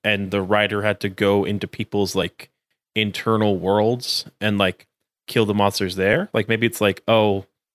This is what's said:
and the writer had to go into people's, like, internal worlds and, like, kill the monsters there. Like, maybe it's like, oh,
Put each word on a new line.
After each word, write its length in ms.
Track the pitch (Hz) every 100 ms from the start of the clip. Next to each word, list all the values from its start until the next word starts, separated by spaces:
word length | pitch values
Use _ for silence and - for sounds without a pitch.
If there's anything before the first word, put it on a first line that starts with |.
and 280 | 107 104 98
the 100 | 101
writer 420 | 95 104 104 104
had 180 | 107 101
to 80 | 101
go 360 | 95 101 101
into 240 | 98 101 98
people's, 460 | - 107 104 95
like, 340 | 95 87 - - _ _ _ _
internal 600 | 107 104 - 113 110 107 95
worlds 680 | 92 101 110 123 - - - -
and, 160 | 107 101
like, 300 | 95 - _ _ _ _ -
kill 200 | 120 104
the 80 |
monsters 420 | 104 101 - 95 95
there. 320 | 95 135 202
Like, 160 | 117 104
maybe 180 | 110 117
it's 140 | -
like, 220 | 104 92 -
oh, 400 | 113 107 98 - _ _